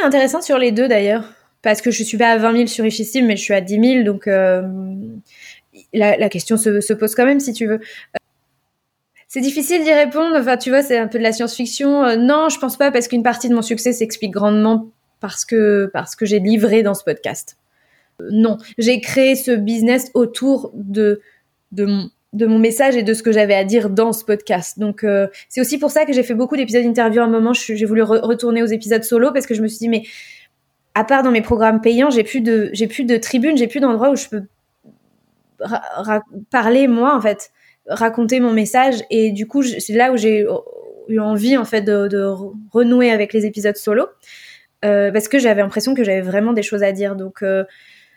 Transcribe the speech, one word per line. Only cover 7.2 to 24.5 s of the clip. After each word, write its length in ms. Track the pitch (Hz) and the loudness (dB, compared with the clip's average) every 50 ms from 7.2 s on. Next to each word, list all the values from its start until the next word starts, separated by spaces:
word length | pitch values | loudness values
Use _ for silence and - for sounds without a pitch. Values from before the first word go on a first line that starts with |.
| 247 | 2
même, 140 | 262 285 285 | 4 2 2
si 140 | 277 269 220 | 0 -4 -6
tu 120 | - 233 | -4 -4
veux. 100 | 214 214 | -2 -4
Euh, 420 | 220 220 - - - - - - - - _ _ _ _ _ _ _ _ _ _ _ _ _ _ _ _ _ _ _ _ - | -4 -6 -10 -20 -20 -18 -14 -14 -14 -14 _ _ _ _ _ _ _ _ _ _ _ _ _ _ _ _ _ _ _ _ -12
c'est 140 | - 269 | -6 -4
difficile 420 | 247 277 277 302 285 294 349 349 311 | -4 -2 -2 -4 -2 -2 0 0 2
d'y 100 | 311 311 | 4 4
répondre, 420 | 294 294 247 240 302 320 330 320 294 | 4 4 2 0 -2 0 0 0 0
enfin, 180 | 240 247 254 | 0 0 0
tu 140 | 240 - 254 | -2 0 0
vois, 120 | 254 277 | 2 2
c'est 160 | 285 262 247 233 | 2 2 0 0
un 100 | 226 220 | 0 -2
peu 100 | 226 226 | -2 -2
de 60 | 226 | 0
la 80 | 220 | 0
science-fiction. 720 | 220 - 240 226 - - 247 233 - - 277 277 285 285 277 | 0 -2 -4 -6 -4 -6 -6 -6 -4 -2 0 2 2 2 2
Euh, 120 | 247 226 | 2 2
non, 340 | 226 240 254 294 302 320 320 | 2 2 2 4 2 2 0
je 100 | - - | -2 -2
pense 180 | - 262 - - | -4 -4 -2 0
pas, 140 | 285 277 | 0 0
parce 160 | 247 247 240 - | 2 0 -2 -2
qu'une 160 | 247 240 220 | -2 -2 0
partie 260 | 247 233 - - 247 | 0 -2 -2 0 0
de 60 | 240 | 0
mon 60 | 233 | 0
succès 300 | 220 - 240 220 - 247 | 0 -2 -4 -2 -2 -2
s'explique 400 | 240 240 226 220 - - - 202 | -2 -2 -4 -6 -6 -6 -8 -6
grandement 560 | 180 202 202 208 208 214 214 220 226 220 220 220 - _ _ _ _ _ | -4 -2 0 2 2 4 4 2 2 0 -2 -6 -14 _ _ _ _ _
parce 260 | - 196 - - - | -14 -10 -10 -10 -6
que, 440 | - 240 226 214 208 208 202 196 196 | -2 0 2 4 4 4 2 0 -2
parce 240 | - - 165 - - | -4 -6 -8 -10 -8
que 100 | - 220 | -6 -2
j'ai 140 | 196 208 208 | 0 0 0
livré 440 | 185 202 220 220 208 233 202 226 220 | 2 2 2 2 2 4 4 2 2
dans 100 | 202 196 | 2 -2
ce 100 | - - | -2 -4
podcast. 540 | - - - - - - - - - - _ _ _ _ _ _ _ _ _ _ _ _ - | -6 -6 -4 -6 -8 -8 -10 -12 -16 -20 _ _ _ _ _ _ _ _ _ _ _ _ -16
Euh, 80 | 85 90 | -8 -2
non, 260 | 208 214 226 226 214 220 - - - - | 2 2 2 2 0 -4 -8 -10 -6 -2
j'ai 240 | 226 233 247 - | 0 0 0 0
créé 340 | 240 - - 269 262 262 269 | -2 -2 0 2 2 2 2
ce 160 | 262 262 - | 0 0 -2
business 600 | 240 220 202 208 233 233 220 233 247 262 254 - - | -2 0 0 -2 -2 0 2 2 2 0 -2 -2 0
autour 580 | 254 240 226 233 - 254 269 277 254 - 214 - | 0 0 0 -2 -2 0 0 0 0 -2 -8 -14
de, 480 | - 202 196 196 214 214 208 208 208 - _ _ _ _ _ _ _ _ _ | -12 -10 -6 -2 0 0 0 0 -2 -6 _ _ _ _ _ _ _ _ _
de 140 | 196 185 202 | -6 -4 -2
mon, 240 | 202 202 196 185 - - _ _ _ | -2 -2 -2 -4 -8 -14 _ _ _
de 140 | - 208 226 | -4 0 2
mon 140 | 220 220 220 | 4 4 4
message 360 | 220 226 226 - 277 269 254 | 4 4 2 2 2 2 2
et 80 | 240 214 | 2 0
de 100 | 202 226 | 0 -2
ce 100 | 220 - | 0 0
que 80 | 233 | 2
j'avais 240 | 214 214 208 202 202 | 2 2 2 4 2
à 80 | 196 196 | 2 2
dire 260 | 196 214 240 208 208 | 2 2 0 0 0
dans 240 | 190 196 226 226 220 | 0 0 0 0 0
ce 100 | 226 - | -2 -2
podcast. 540 | - 208 208 - - | -2 -2 -2 -2 -2